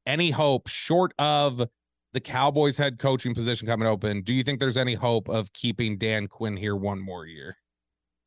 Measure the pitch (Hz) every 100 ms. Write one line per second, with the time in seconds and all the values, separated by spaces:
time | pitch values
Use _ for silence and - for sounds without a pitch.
0 | - 151 175 147 151 127 - - - 170
1 | 185 - 147 147 147 123 120 - _ _
2 | _ 131 - 127 143 147 147 135 143 117
3 | 135 131 123 120 117 117 110 113 113 107
4 | 104 101 95 127 127 135 135 120 123 113
5 | 123 113 - 110 98 - 120 - 113 98
6 | 110 110 101 - 113 98 107 101 101 98
7 | 95 90 80 78 69 - _ _ _ _
8 | _ _